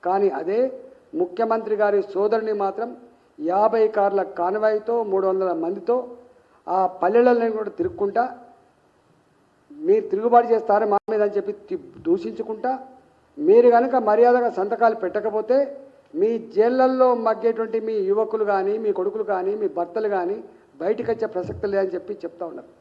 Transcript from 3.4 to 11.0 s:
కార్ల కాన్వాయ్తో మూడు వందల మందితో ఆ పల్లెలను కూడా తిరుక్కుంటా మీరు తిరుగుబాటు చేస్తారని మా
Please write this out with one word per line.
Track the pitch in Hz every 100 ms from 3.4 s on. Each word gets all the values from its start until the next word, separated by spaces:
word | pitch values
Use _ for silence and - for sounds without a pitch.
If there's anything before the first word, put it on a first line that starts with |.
| 156 190 214 226 214 214
కార్ల | 202 196 170 -
కాన్వాయ్తో | 175 208 214 214 214 233 214
మూడు | 190 190
వందల | 190 185 165
మందితో | 165 196 - 247 247 - - _ _ _ -
ఆ | 185 185 185
పల్లెలను | 180 226 247 240 233 220
కూడా | 208 -
తిరుక్కుంటా | 180 - 202 208 247 - - - _ _ _ _ _ _ _ _ _ _ _ 294 160
మీరు | 202 -
తిరుగుబాటు | 196 233 240 233
చేస్తారని | 226 220 208 214
మా | 202